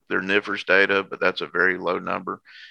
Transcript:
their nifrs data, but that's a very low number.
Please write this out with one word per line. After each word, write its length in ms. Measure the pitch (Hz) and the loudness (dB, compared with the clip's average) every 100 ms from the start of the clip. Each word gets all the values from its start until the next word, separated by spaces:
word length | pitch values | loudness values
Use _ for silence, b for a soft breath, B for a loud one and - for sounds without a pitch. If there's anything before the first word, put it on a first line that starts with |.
| - | -4
their 120 | 95 | -4
nifrs 440 | 95 101 104 101 - | 2 0 0 -4 2
data, 380 | 95 98 98 95 | 4 4 2 -2
but 120 | - | -2
that's 220 | 92 - | 0 0
a 60 | 76 | -4
very 300 | 85 92 90 | 0 2 0
low 200 | 87 92 | -2 -2
number. 440 | 90 95 92 101 _ b b | -4 -6 -6 -12 _ b b